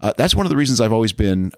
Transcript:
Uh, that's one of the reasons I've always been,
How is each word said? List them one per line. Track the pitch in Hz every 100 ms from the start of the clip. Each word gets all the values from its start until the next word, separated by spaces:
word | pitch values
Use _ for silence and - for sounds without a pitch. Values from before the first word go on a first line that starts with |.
Uh, | 107 -
that's | 160
one | 196 190
of |
the | 147
reasons | 139 127
I've | 110
always | 113 110
been, | - 104 95 92